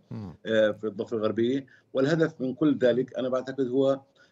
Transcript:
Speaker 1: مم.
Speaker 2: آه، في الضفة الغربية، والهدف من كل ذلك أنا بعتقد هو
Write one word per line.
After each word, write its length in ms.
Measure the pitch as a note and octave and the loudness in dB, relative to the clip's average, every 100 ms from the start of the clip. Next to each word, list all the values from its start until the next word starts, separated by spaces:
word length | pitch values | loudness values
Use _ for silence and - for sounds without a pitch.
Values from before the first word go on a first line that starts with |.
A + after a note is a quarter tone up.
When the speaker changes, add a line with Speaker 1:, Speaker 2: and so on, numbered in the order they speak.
| - | -14
Speaker 1:
مم. 240 | A#2 F#2+ D2 F#2+ | -12 -12 -10 -2
Speaker 2:
آه، 260 | A2 G#2+ | 2 2
في 160 | G#2 G#2+ | 0 -6
الضفة 300 | G2 G#2+ A#2 | -6 -6 -2
الغربية، 480 | G#2+ G#2 A#2 C#3 C#3 _ _ | 0 0 0 -2 -6 _ _
والهدف 480 | C3+ C3+ E3 D#3 - | -2 2 2 0 -2
من 120 | B2+ | -6
كل 240 | B2 D3+ A#2+ | 0 2 4
ذلك 400 | B2 A#2+ B2+ - | 2 2 0 -4
أنا 120 | B2+ | -2
بعتقد 380 | B2+ B2+ C3+ B2 | -2 -4 -4 0
هو 320 | C3+ C3+ C3+ - _ _ | 2 2 0 -6 _ _